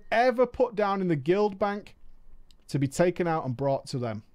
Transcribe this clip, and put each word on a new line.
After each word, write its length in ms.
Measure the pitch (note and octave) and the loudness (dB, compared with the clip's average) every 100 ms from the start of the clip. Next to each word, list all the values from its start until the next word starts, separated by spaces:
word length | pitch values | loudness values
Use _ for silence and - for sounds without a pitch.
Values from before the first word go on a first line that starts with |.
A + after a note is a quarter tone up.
| - | 0
ever 340 | A3+ B3+ A#3+ B3 | 2 4 4 2
put 300 | - B3 G#3 | 2 0 2
down 260 | G3+ G3 | 0 2
in 60 | F#3 | 2
the 80 | D3+ | 0
guild 420 | C3+ G3 G#3 F#3+ | 2 2 2 0
bank 380 | G3+ G3+ - - - - - - - - - | -2 -2 -10 -20 -20 -18 -18 -20 -20 -20 -6
to 120 | C#3+ | -2
be 80 | C3+ | 0
taken 400 | - F3+ F3+ F3 | 2 2 2 0
out 180 | D#3+ B2+ | -2 -4
and 120 | A#2 | -4
brought 300 | C#3 C3+ - | -2 -2 -4
to 100 | C3+ | -6
them. 260 | A#2+ G#2+ - | -6 -6 -12